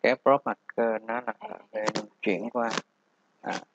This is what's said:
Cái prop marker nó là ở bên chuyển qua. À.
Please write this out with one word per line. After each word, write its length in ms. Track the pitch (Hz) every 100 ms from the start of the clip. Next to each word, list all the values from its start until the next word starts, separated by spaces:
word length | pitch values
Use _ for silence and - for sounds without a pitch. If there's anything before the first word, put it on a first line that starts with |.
Cái 120 | - 127
prop 200 | - 139
marker 580 | - 104 _ - 117 110 110
nó 140 | 117 120
là 60 | -
ở 200 | - - -
bên 160 | 107 107 - 107 _
chuyển 280 | - 92 113
qua. 200 | 123 117 107 - _ _ _ _ _
À. 120 | - - -